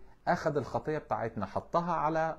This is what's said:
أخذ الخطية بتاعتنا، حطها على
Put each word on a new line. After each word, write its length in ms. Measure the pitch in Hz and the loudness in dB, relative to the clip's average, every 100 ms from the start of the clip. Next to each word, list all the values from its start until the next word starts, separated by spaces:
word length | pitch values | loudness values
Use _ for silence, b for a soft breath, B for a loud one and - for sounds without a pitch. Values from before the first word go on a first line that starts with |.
| B B - | B B 0
أخذ 280 | - - 139 | 2 2 0
الخطية 420 | 123 117 - 151 | 0 -2 -2 -4
بتاعتنا، 480 | - 110 113 110 98 | -2 -2 -2 -2 -2
حطها 460 | 101 - 170 175 | -4 0 0 2
على 440 | 160 151 160 160 | 2 2 2 0